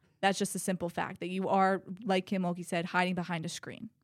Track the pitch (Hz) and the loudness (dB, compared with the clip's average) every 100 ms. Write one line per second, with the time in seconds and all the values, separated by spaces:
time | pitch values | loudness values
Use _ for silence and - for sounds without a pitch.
0 | _ - 196 196 196 185 - 185 175 - | _ 0 2 2 0 -2 -2 -2 -2 -2
1 | 175 190 175 185 190 190 190 190 - 180 | -4 -4 -6 -2 2 4 4 2 -2 -6
2 | 214 190 185 190 180 175 175 175 175 180 | 2 2 2 0 0 -2 -2 -2 0 2
3 | 180 180 175 170 165 - - - - _ | 2 0 -2 -4 -4 -8 -10 -12 -12 _